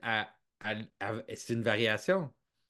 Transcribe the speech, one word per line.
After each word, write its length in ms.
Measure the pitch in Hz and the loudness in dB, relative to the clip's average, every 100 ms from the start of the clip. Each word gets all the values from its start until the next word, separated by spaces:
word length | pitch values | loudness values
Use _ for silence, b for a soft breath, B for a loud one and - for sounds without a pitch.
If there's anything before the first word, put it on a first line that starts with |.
elle, 240 | 117 110 - _ _ - 107 | 0 0 0 _ _ -10 -6
elle, 220 | 107 - - | -4 -6 -8
elle, 380 | 98 110 - 110 | -6 -6 -8 -10
c'est 160 | - | -4
une 100 | 117 | 0
variation. 680 | 113 107 113 107 - 190 143 - _ _ _ | 2 4 4 2 2 0 0 -10 _ _ _